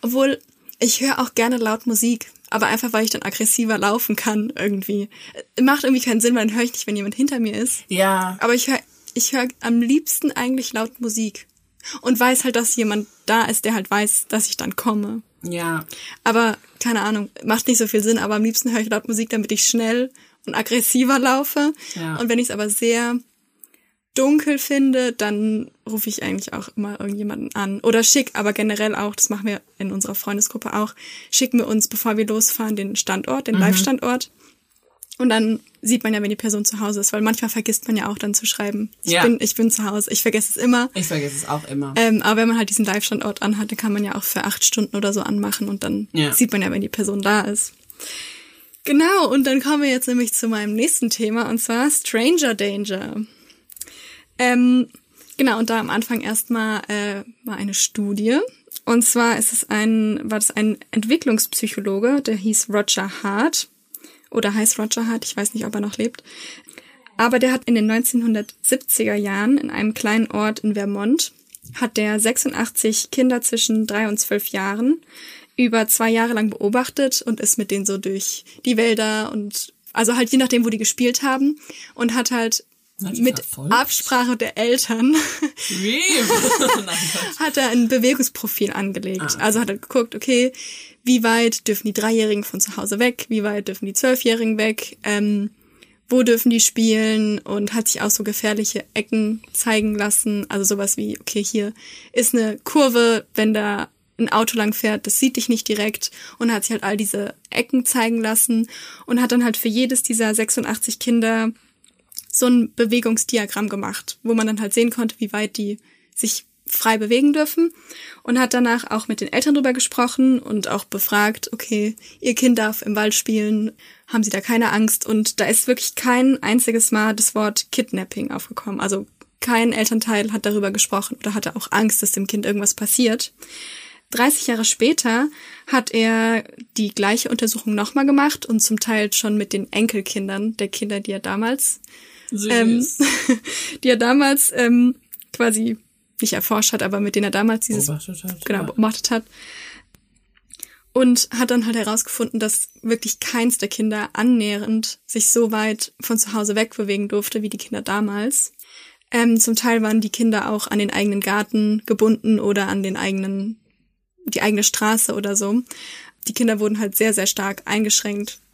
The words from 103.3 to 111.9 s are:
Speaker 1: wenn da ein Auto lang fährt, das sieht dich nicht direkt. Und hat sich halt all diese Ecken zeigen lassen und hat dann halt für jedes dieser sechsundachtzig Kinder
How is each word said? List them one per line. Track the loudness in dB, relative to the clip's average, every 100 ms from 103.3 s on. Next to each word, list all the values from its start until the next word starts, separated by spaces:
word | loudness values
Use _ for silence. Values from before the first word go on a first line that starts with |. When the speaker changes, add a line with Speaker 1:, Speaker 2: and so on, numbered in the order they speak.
| 0
Speaker 1:
wenn | 2
da | 2 -2 -4 -6 _ _ -4
ein | 0
Auto | 2 2 0
lang | -2
fährt, | 0 -2 -2 -2
das | 2
sieht | 2 2
dich | 0
nicht | -2 0
direkt. | -2 -2 -4 -8 -10 -20 -4
Und | -2
hat | 0
sich | -2
halt | -2
all | -2 -2
diese | -2 -4 -6 -10 -8
Ecken | -4 0 0 0
zeigen | 0 0 0
lassen | 0 0 2 2 0 -6 -18 -18 -2
und | 0
hat | 2
dann | 2
halt | 2 0
für | -2
jedes | 0 2 0
dieser | 0 0 0
sechsundachtzig | 0 0 -2 -2 -4 -4 -4
Kinder | 0 2 2 2 0 -4 _ _ _